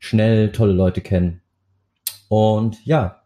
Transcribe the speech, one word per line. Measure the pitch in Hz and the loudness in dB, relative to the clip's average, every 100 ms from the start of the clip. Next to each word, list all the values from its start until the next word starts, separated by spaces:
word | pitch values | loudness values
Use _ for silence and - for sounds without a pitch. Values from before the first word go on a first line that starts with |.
schnell | - 110 110 110 107 | -4 0 2 2 0
tolle | - 107 | 0 0
Leute | 92 92 90 | 2 0 -2
kennen. | - 92 87 85 _ _ _ _ _ _ - - - | -2 -2 -2 -4 _ _ _ _ _ _ -18 -16 -4
Und | 107 107 107 113 110 127 | 0 2 0 -2 -6 -2
ja, | 156 110 - | -2 -2 -8